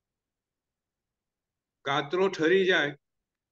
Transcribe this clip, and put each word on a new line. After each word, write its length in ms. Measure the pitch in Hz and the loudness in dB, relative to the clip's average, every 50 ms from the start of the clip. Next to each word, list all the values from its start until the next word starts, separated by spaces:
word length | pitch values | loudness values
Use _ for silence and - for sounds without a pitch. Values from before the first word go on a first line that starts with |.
| _ _ _ _ _ _ _ _ _ _ _ _ _ _ _ _ _ _ _ _ _ _ _ _ _ _ _ _ _ _ _ _ _ _ _ _ - | _ _ _ _ _ _ _ _ _ _ _ _ _ _ _ _ _ _ _ _ _ _ _ _ _ _ _ _ _ _ _ _ _ _ _ _ -8
ગાત્રો 440 | 139 139 151 151 143 180 185 190 190 | -4 -4 -4 -4 -4 -2 0 0 -2
ઠરી 360 | 190 - 156 165 185 196 185 185 | -2 0 0 2 2 2 2 2
જાય, 260 | 180 160 143 147 147 _ _ _ _ _ _ _ _ _ _ _ | 2 0 0 -2 -6 _ _ _ _ _ _ _ _ _ _ _